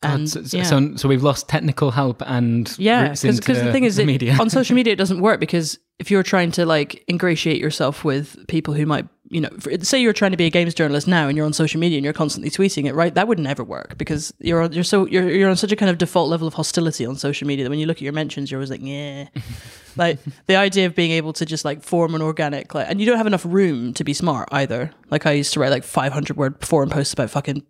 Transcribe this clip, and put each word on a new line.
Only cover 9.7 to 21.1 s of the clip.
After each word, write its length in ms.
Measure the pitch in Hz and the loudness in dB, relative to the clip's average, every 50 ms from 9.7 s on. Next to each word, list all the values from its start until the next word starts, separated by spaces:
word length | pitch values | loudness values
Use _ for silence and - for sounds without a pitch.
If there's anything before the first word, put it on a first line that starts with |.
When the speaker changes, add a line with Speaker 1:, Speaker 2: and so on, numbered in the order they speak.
| 131 180 165 | -4 -4 -2
Speaker 2:
say 180 | - - 269 | 0 2 2
you're 100 | 247 233 | 4 2
trying 200 | 208 - 214 196 | 2 2 2 0
to 60 | 185 170 | 2 2
be 80 | 175 | 2
a 40 | 165 | 2
games 240 | 156 175 175 170 165 | 4 2 2 2 0
journalist 340 | - 165 151 143 147 143 - | 0 0 2 2 0 2 2
now 200 | 185 170 156 139 | 2 4 4 2
and 100 | 139 151 | 0 0
you're 80 | 151 | 0
on 80 | 151 151 | 0 0
social 260 | - 156 156 - 165 | 0 0 0 0 0
media 200 | 165 175 165 143 | 0 0 0 0
and 40 | 139 | -2
you're 100 | 143 151 | -2 -2
constantly 360 | - 160 151 - 151 - 147 | -2 -2 -2 -2 -4 -6 -6
tweeting 360 | 147 - 190 196 - - 139 | 0 2 2 2 2 0 -2
it, 100 | 143 123 | -2 0
right? 180 | 151 170 175 151 | 2 0 2 2
That 140 | 175 190 220 | 0 0 0
would 100 | 233 175 | 0 -2
never 260 | 156 131 139 - 123 | 0 -4 -4 -6 -6
work 320 | 90 - 64 - - - - | -8 -8 -10 -10 -12 -10 -10
because 340 | 147 - 160 147 156 - - _ | -6 -4 -4 -6 -6 -8 -12 _
you're 240 | - - 170 165 165 | -4 0 2 2 2
on, 100 | 170 147 | 0 0
you're 100 | 175 180 | -2 -2
so, 220 | - - 202 190 | 2 4 2 2
you're, 240 | - - 185 180 180 | 4 2 2 2 2
you're 220 | 160 190 196 190 | 2 4 4 4
on 40 | 190 | 4
such 160 | 180 - 202 | 2 2 0
a 40 | 214 | 2
kind 160 | 214 214 190 | 2 2 2
of 80 | 180 165 | 2 2
default 320 | 180 170 - 185 170 143 | 0 0 2 2 2 2
level 160 | 165 165 160 160 | 0 0 -2 -4
of 80 | - | -4
hostility 500 | - 156 - - - 180 165 147 - 127 | -4 -6 -2 0 0 0 0 -2 -2 -4
on 100 | 113 135 | -6 -6
social 320 | 135 - 143 143 - - 143 | -4 -4 -4 -4 -2 -4 -4
media 160 | 143 135 135 | -2 -2 -2
that 40 | 123 | -2
when 80 | 143 151 | -2 -2
you 80 | 151 | -2
look 120 | 160 165 - | -2 -2 -4
at 40 | |
your 120 | 147 139 143 | -4 -6 -4
mentions, 360 | 156 156 139 - - 139 135 | -4 -6 -6 -6 -8 -8 -6
you're 80 | 139 135 | -6 -8
always 120 | 135 135 | -6 -6
like, 100 | 131 - | -8 -10
"Yeah." 460 | - 135 139 143 147 143 139 139 143 139 _ | -10 -10 -10 -10 -10 -12 -12 -12 -14 -12 _
Speaker 1:
<laughs> 60 | - 113 - 117 - - - - - - - - - | -14 -12 -12 -14 -16 -16 -20 -20 -20 -20 -16 -4 -2
Speaker 2:
Like, 220 | 175 170 160 139 - - 135 - _ - | 0 0 0 -2 -6 -12 -14 -14 _ 2
the 80 | 190 | 4
idea 300 | 190 202 196 190 196 185 | 4 4 4 2 2 2
of 100 | 180 165 | 2 2
being 160 | - 170 165 | 0 0 2